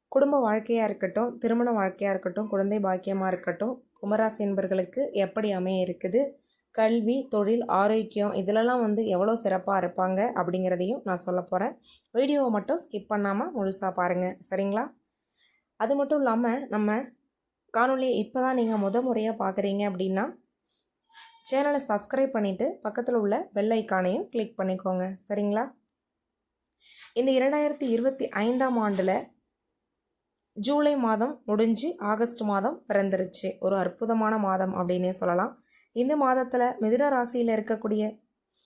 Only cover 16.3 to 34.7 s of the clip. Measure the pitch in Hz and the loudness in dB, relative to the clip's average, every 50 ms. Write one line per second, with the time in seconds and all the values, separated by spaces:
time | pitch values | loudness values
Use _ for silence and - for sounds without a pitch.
16.3 | 226 233 240 226 233 269 277 - 208 214 208 214 214 240 277 - - _ _ _ | 2 2 2 0 0 -2 -4 -4 -2 0 0 2 0 -2 -4 -6 -14 _ _ _
17.3 | _ _ _ _ _ _ _ _ - 226 247 262 262 262 262 254 240 - 214 - | _ _ _ _ _ _ _ _ 0 0 2 2 2 0 0 0 0 0 -2 -2
18.3 | - 254 254 262 262 247 233 226 220 208 196 196 202 240 262 254 233 220 214 226 | -2 -2 0 0 0 0 0 0 0 0 0 0 0 0 0 0 0 0 -2 -2
19.3 | 214 220 196 190 190 202 196 196 196 202 208 202 185 180 190 190 190 190 240 320 | -2 -2 -4 -4 -2 0 0 0 0 0 0 -2 -2 -2 -2 -2 0 -2 -2 -4
20.3 | - - _ _ _ _ _ _ _ _ _ _ _ _ _ _ - - - - | -6 -12 _ _ _ _ _ _ _ _ _ _ _ _ _ _ -20 -20 -20 -20
21.3 | - _ - - 262 269 285 294 294 269 277 - 208 208 - - 269 262 269 269 | -20 _ -6 -2 0 0 2 2 0 0 0 0 -2 -2 -2 -2 0 0 0 2
22.3 | 269 214 208 196 190 185 240 330 392 - - 214 214 240 240 269 247 226 208 202 | 2 0 0 0 0 -2 -2 -4 -4 -4 -8 -6 -4 -4 -2 0 0 2 2 2
23.3 | 220 302 - - - 202 202 220 226 220 214 - 190 185 185 180 202 311 415 - | 0 0 -2 -4 -2 -2 0 2 0 0 0 0 0 0 2 0 0 -2 -4 -4
24.3 | - 233 208 220 - - 190 190 185 185 - 185 185 180 185 190 190 - - - | -4 -4 -4 -4 -4 -4 -2 -2 -2 -2 -2 -2 -2 -2 -2 -4 -8 -10 -8 -6
25.3 | 208 208 208 202 202 220 254 233 - _ _ _ _ _ _ _ _ _ _ _ | -4 -2 0 0 0 -2 -2 -4 -8 _ _ _ _ _ _ _ _ _ _ _
26.3 | _ _ _ _ _ _ _ _ _ _ _ - - - - - - 233 262 269 | _ _ _ _ _ _ _ _ _ _ _ -20 -20 -20 -16 -8 -2 0 2 4
27.3 | 262 254 262 277 302 294 294 294 294 - 285 240 226 233 240 269 262 - - - | 4 4 4 4 2 2 2 0 0 0 0 0 2 2 2 0 0 -2 -4 -2
28.3 | - 202 214 240 254 254 269 262 247 233 214 208 196 185 185 190 196 - - - | 0 0 2 2 2 2 2 2 2 2 2 0 2 2 2 2 2 0 -2 -8
29.3 | _ _ _ _ _ _ _ _ _ _ _ _ _ _ _ _ _ _ _ _ | _ _ _ _ _ _ _ _ _ _ _ _ _ _ _ _ _ _ _ _
30.3 | _ _ _ _ - 208 202 262 285 294 294 294 294 269 240 220 220 208 233 285 | _ _ _ _ -10 -6 -2 0 2 4 4 4 2 2 2 0 2 0 0 -2
31.3 | 294 - - 220 214 208 226 226 220 - 269 339 349 - 208 208 214 214 233 233 | -4 -6 -4 -2 2 2 4 2 2 0 0 -4 -4 -4 -2 -2 0 0 0 -2
32.3 | - - 220 208 202 196 196 269 320 - - - 202 196 196 196 190 190 190 185 | -2 -2 -2 0 0 0 0 -2 -4 -4 -4 0 0 2 2 2 0 0 -2 -2
33.3 | - - 190 185 - - 190 190 196 190 214 - - - 226 220 226 226 214 214 | -6 -6 -6 -6 -6 -2 -2 0 0 0 0 -2 -4 -4 -2 -2 0 2 2 2
34.3 | 220 214 202 190 190 185 190 190 | 0 0 0 0 0 0 0 -2